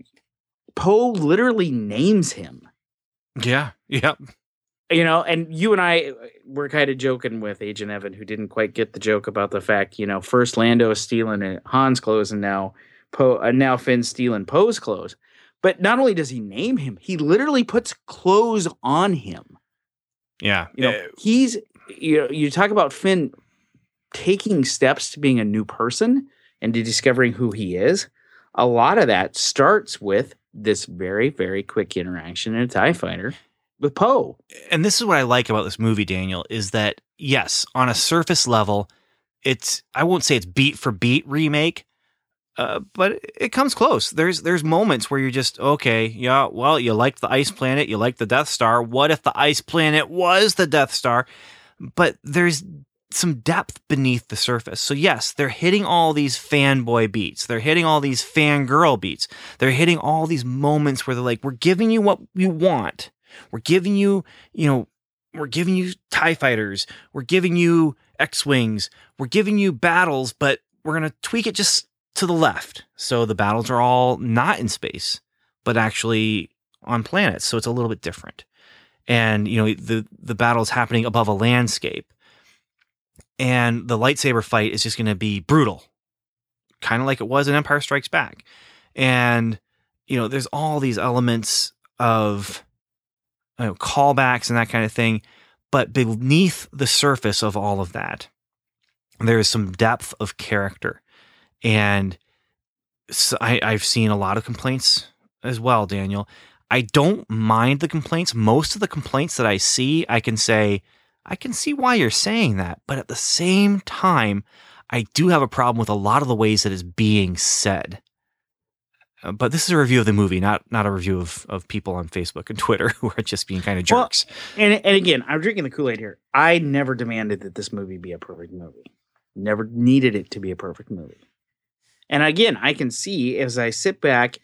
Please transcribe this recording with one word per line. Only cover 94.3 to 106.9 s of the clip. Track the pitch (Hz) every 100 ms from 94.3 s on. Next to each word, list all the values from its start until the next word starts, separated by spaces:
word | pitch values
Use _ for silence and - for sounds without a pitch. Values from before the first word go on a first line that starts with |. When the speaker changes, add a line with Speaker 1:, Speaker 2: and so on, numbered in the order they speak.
| 123 -
Speaker 2:
and | 120
that | 113
kind | 117 110
of |
thing. | - 113 110 - _ _ _ _
But | 139 117
beneath | 135 113 110 127 156 190 - -
the | 139 131
surface | - 143 131 104 98
of | 107 101
all | 101 98
of | 90
that, | - 50 - - _ _ _ _ _ _ _ _ _
there | 113 113
is | 104
some | 113 98
depth | 90 113 120 - -
of | 104 -
character. | - 104 - - - - _ _ _ _ _ _
And | 117 107 104 101 98 90 _ _ _ _ _ _ _ _ _
so | - - -
I, | 117 120
I've | 110 107
seen | - 120 110
a | 104
lot | 95 107
of | -
complaints | 117 131 131 - - - _ _ _
as | 120 117
well, | 123 117 98
Daniel. | 98 98 101 104 - - _ _
I | 127
don't | 117